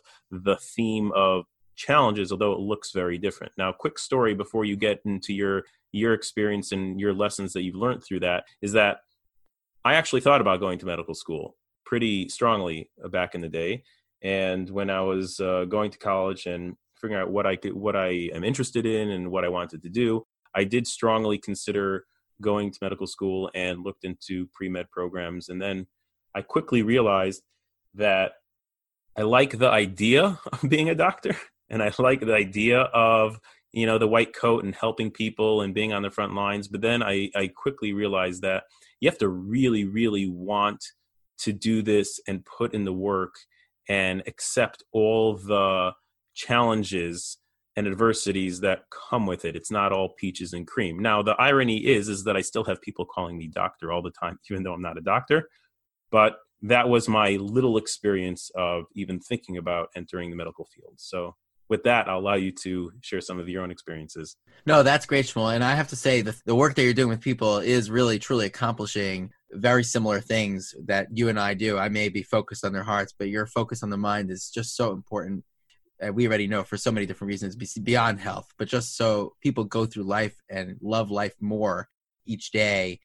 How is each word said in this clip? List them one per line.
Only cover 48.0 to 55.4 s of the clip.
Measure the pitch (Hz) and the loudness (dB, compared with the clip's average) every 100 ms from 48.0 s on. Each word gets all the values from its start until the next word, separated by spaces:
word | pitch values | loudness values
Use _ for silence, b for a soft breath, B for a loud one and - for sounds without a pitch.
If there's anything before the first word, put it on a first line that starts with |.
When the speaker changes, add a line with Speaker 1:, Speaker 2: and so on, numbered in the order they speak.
| 113 110 101 98 92 90 | 2 2 0 0 -2 -2
Speaker 1:
that | 98 95 - | 0 -2 -6
come | - - 123 101 | -16 -4 -2 0
with | 87 | -2
it. | 85 80 | -6 -6
It's | - | -4
not | 107 98 | 0 0
all | 95 95 - | 2 -2 -4
peaches | 95 87 87 | -6 -6 -8
and | 87 82 | -10 -8
cream. | - 92 82 | -4 -4 0
Now, | 110 104 | 2 2
the | 104 107 | 2 2
irony | 131 139 123 110 110 | 4 4 2 2 4
is, | 117 104 | 2 2
is | 98 | -4
that | 98 95 | -2 -2
I | |
still | 90 113 | -2 -4
have | 107 92 | -2 -4
people | - - 90 | -6 -8 -8
calling | - 87 85 | -6 -6 -8
me | 80 | -8
doctor | 92 92 - 82 | -4 -4 -4 -6
all | 87 | -4
the | 87 | -6
time, | - 87 90 - | -8 -8 -8 -10
even | 98 | -6
though | 92 | -6
I'm | 87 | -6
not | 90 80 | -8 -6
a | |
doctor. | 87 120 - 151 | 0 0 4 2